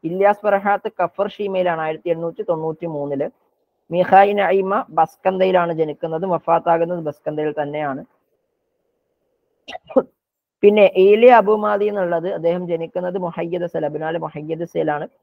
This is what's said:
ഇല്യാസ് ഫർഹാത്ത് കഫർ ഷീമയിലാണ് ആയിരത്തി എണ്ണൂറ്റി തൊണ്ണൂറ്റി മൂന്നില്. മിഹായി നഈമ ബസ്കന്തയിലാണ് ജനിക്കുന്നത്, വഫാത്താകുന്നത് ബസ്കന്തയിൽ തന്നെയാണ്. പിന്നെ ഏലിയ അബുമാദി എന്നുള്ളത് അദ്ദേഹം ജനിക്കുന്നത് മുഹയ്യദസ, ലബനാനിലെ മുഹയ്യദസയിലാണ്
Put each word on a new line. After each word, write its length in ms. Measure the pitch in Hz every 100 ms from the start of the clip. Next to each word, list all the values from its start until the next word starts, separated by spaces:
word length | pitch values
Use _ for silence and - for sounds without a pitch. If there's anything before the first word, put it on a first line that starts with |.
ഇല്യാസ് 340 | 165 180 196 208
ഫർഹാത്ത് 540 | 214 202 202 202 214 -
കഫർ 280 | 170 - 202
ഷീമയിലാണ് 500 | - 202 190 180 165
ആയിരത്തി 300 | 160 160 170
എണ്ണൂറ്റി 320 | 165 165 156
തൊണ്ണൂറ്റി 440 | - 165 160 156 170
മൂന്നില്. 440 | 151 143 139 151 _ _ _ _ _ _
മിഹായി 420 | 170 180 190 202
നഈമ 520 | 202 190 190 190 202 254
ബസ്കന്തയിലാണ് 840 | 160 160 _ 190 185 185 185 170
ജനിക്കുന്നത്, 540 | 160 156 147 165 160 190
വഫാത്താകുന്നത് 760 | 170 - 165 170 165 170 175
ബസ്കന്തയിൽ 540 | 156 143 - 151 151 151
തന്നെയാണ്. 420 | 143 151 147 135 - _ _ _ _ _ _ _ _ _ _ _ _ _ _ _ - - _ - - _ _ _ _ _
പിന്നെ 320 | 202 208 196 196
ഏലിയ 340 | 190 208 240
അബുമാദി 540 | 240 202 214 214 208
എന്നുള്ളത് 500 | 208 208 180 170 170
അദ്ദേഹം 320 | 180 165 175 180
ജനിക്കുന്നത് 520 | 165 165 - 180 190
മുഹയ്യദസ, 580 | 180 170 170 175 170 170
ലബനാനിലെ 420 | 151 151 156 165
മുഹയ്യദസയിലാണ് 920 | 165 156 151 160 170 - 156 147 139 _